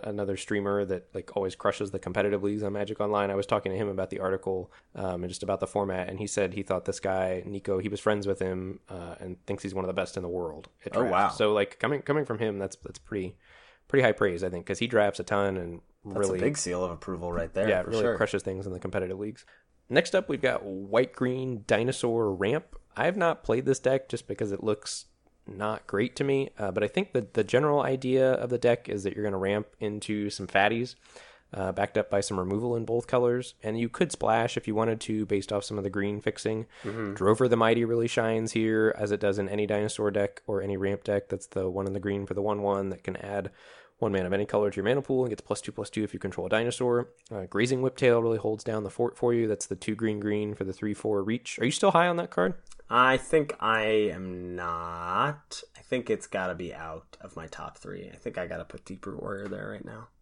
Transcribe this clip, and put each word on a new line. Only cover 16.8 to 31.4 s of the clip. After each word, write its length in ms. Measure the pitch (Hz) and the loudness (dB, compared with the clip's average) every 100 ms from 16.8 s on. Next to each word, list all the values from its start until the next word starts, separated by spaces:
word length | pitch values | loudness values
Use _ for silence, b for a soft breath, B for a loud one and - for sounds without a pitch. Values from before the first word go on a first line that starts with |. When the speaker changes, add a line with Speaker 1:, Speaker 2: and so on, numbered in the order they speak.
Speaker 2:
of 80 | 90 | -2
approval 400 | 85 - 87 87 | -4 -8 -6 -4
right 200 | 85 82 | -4 -4
there, 160 | 95 107 | 0 2
Speaker 1:
yeah, 140 | 92 | 2
Speaker 2:
for 80 | - | 2
Speaker 1:
really 120 | 113 | 0
Speaker 2:
sure. 140 | 120 98 | 2 2
Speaker 1:
crushes 280 | 107 98 | 2 0
things 200 | - 95 | -2 -6
in 80 | 98 | -6
the 60 | 92 | -6
competitive 400 | 92 95 92 95 | -4 -2 -2 -4
leagues. 260 | 104 110 - b b _ - | -8 -10 -18 b b _ -2
Next 240 | 135 175 | 2 4
up, 140 | 185 - | 2 0
we've 120 | 139 | 0
got 220 | 127 - | 0 0
White 500 | 101 95 98 113 123 | -4 -8 0 2 2
Green 500 | - 127 131 131 117 - | 0 -2 -2 -4 -4 0
Dinosaur 680 | 110 120 - 120 117 107 | 2 2 0 0 2 2
Ramp. 440 | 92 98 147 - - - - | 2 2 0 -4 -18 -10 0
I 100 | 151 | 0
have 100 | 196 | 2
not 260 | 170 - | 2 0
played 240 | - 117 135 | 0 0 2
this 140 | 135 | 2
deck 280 | 131 135 - | 2 0 -2
just 200 | 120 - | -8 -6
because 240 | 104 107 | -4 -4
it 100 | 98 | -2
looks 440 | 110 104 - - - _ _ _ - | 0 -2 -2 -12 -12 _ _ _ -14
not 360 | 95 107 110 - | -4 -2 -2 -2
great 280 | 98 120 - | 0 0 0
to 80 | |
me, 260 | 139 135 135 - | 0 2 0 -4
uh, 120 | 101 | -4
but 140 | 95 | 0
I 40 | 104 | 0
think 260 | - 190 | 0 0
that 180 | 127 - | -2 -2
the 100 | - | -2
general 380 | 101 127 151 147 | 2 4 4 4
idea 520 | 131 131 127 131 131 | 2 0 2 4 4
of 180 | 131 120 | 4 0
the 80 | 120 | 2
deck 280 | 120 117 - | 4 4 0
is 120 | 104 | -4
that 100 | 95 | -2
you're 100 | 110 | -2
gonna 140 | 104 95 | -2 0
ramp 300 | 95 104 104 - | 2 0 -2 -6
into 480 | 107 104 - 104 104 | -6 -4 -4 -2 -2
some 180 | - 95 | -6 0
fatties, 480 | 98 104 117 123 - B B B B | 4 4 4 -4 -8 B B B B